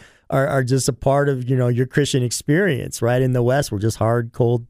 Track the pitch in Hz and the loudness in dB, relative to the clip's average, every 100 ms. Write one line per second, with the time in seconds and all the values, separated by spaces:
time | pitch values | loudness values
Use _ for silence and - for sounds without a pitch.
0 | - _ - 139 139 135 123 131 - 113 | -10 _ -4 -2 0 0 0 0 0 -2
1 | 139 139 143 131 123 131 123 120 127 - | 0 2 2 -2 -2 0 0 0 0 0
2 | 139 135 123 - - 156 202 123 - - | 0 0 -2 -4 0 0 2 -2 -6 -4
3 | 120 127 131 123 120 135 143 104 110 - | 0 2 2 2 2 0 -2 -2 -2 0
4 | 110 120 117 - 117 120 | 0 0 -2 0 0 0